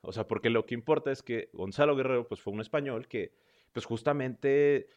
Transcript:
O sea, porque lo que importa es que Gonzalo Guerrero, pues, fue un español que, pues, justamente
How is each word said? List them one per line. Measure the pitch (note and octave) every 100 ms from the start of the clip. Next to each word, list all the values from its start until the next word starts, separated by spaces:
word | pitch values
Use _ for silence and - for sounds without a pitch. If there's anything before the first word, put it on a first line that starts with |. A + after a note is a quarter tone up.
O | -
sea, | A2 G#2+
porque | A2 A#2
lo | A2+ A2
que | A#2+
importa | A#2 D#3 D3
es | C3+
que | - A#2 -
Gonzalo | - F#2 G2 D3 C#3
Guerrero, | C3 B2+ A#2+
pues, | G2+
fue | -
un | G#2
español | A2 D3+ C#3 A2+ -
que, | A#2 F#2 _ _ _ _
pues, | A#2+ -
justamente | A2+ - C#3+ C3 A#2 C#3 C#3 C#3+ C#3 -